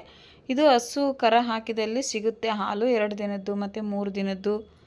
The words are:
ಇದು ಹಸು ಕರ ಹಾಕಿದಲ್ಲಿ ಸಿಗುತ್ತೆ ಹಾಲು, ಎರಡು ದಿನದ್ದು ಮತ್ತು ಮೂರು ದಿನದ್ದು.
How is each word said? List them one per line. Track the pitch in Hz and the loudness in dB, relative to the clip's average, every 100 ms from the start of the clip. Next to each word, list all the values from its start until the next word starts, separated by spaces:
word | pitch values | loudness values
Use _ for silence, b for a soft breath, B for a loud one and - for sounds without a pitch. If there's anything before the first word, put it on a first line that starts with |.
| - B B B - | -2 B B B -4
ಇದು | 262 302 | 4 6
ಹಸು | 247 240 285 277 | 6 2 -2 0
ಕರ | 269 233 226 | 2 4 4
ಹಾಕಿದಲ್ಲಿ | 240 226 226 226 220 233 | 2 -4 -4 -2 -2 -2
ಸಿಗುತ್ತೆ | 269 220 220 220 226 | -4 -2 -4 -2 -4
ಹಾಲು, | 208 202 208 247 | -2 -2 0 2
ಎರಡು | 233 208 208 | 2 0 -2
ದಿನದ್ದು | 202 202 196 202 | -6 -6 -4 -4
ಮತ್ತು | 202 185 | -4 -6
ಮೂರು | 208 202 202 | -6 -4 -4
ದಿನದ್ದು. | 196 196 190 202 214 220 b | -2 -4 -2 -2 -2 -6 b